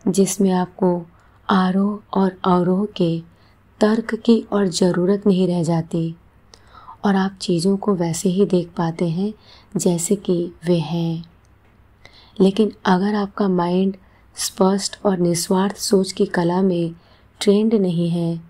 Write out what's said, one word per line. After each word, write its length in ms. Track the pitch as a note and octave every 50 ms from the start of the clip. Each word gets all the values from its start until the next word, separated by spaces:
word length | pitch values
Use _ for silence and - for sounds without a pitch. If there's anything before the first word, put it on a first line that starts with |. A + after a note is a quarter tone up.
| - G3
जिसमें 420 | E3+ G3 G3 F#3 - - G3+ F#3+
आपको 560 | F#3 F3+ F3+ F3+ - - F#3+ F#3 F3 F3 E3+ - _ _ _ _ _ _ _ -
आरोह 680 | G#3 F#3+ F#3 F#3 F#3 G3 G3 G#3 G#3 G#3 - - - F#3+
और 180 | F#3+ F#3 F#3 - -
अवरोह 420 | F#3+ F3+ F3+ F3 F3+ F#3 F#3+ G#3
के 480 | G#3 - - F3+ E3 E3 E3 E3 - _ _ _ _ _ _ _ _ _ -
तर्क 340 | G#3+ G#3 A3 A3 A3 - A#3
की 320 | A3 - - A#3 A3 - - -
और 140 | G3+ G3+
ज़रूरत 560 | F#3+ E3 - F#3+ F3+ F3 F3+ F3+ F3+ G3+ G3 -
नहीं 220 | G#3 F#3+ F3+ F#3 F3+
रह 140 | F3 F3 D#3+
जाती 540 | D#3 E3+ D#3+ E3 E3 - E3+ E3 E3 E3 - _ _ _ _ _ _ _ - _ _ - - - - - - -
और 100 | G3+ G3
आप 240 | F#3+ F#3+ G3 G3 -
चीज़ों 360 | - - F3+ E3+ E3 G3 G3
को 180 | G3 - G#3+ G3+
वैसे 340 | E3+ F3 E3+ E3 - - F#3+
ही 180 | F3+ F#3+ G3+
देख 240 | E3+ F#3 F3+ E3+ E3+ -
पाते 320 | - F3 E3 E3 E3+ F#3 E3+
हैं 260 | D#3+ F3 G3 G#3+ G#3+ - - - - - - - -
जैसे 400 | F#3 - F#3+ F3 E3+ E3+ - G3+
कि 360 | G3 - - F3+ E3+ F3 F3 - - -
वे 140 | E3 F3 E3
हैं। 460 | D#3 D3+ E3 E3+ E3 E3 E3 E3 E3+ - - _ _ _ _ _ _ _ _ _ - _ _ _ - - - - - - - -
लेकिन 320 | F#3+ F#3+ F#3+ G#3+ A3 - - - -
अगर 300 | G3 F#3 F3+ G3 G#3 G#3
आपका 340 | G#3 G3+ G3 - - G#3 G3
mind 480 | F#3 F3 F3 F3 F3 F#3 F#3+ G3 G3 - - - _ _ _ _ -
स्पष्ट 640 | - - - - - F#3+ F#3+ G3 G3 G3 - - - -
और 140 | G#3 F#3+ F3
निस्वार्थ 580 | F3 E3+ F3 E3 E3+ - F#3+ F#3 F#3+ G3+ G3+
सोच 360 | - - - B3 F#3+ F#3+ F#3+ -
की 140 | - G3+
कला 360 | G3+ - G3 E3+ E3+ F3 F#3 F#3+
में 320 | F#3+ F3 E3+ E3+ E3 E3+ - _ _ _ _ _ _ _ -
ट्रेंड 340 | - G#3 G3 G#3 A3 A3+ A3+
नहीं 340 | G#3+ F#3+ F3+ E3+ E3+ E3+ E3+
है, 300 | E3+ F3 E3+ E3 E3+ E3 E3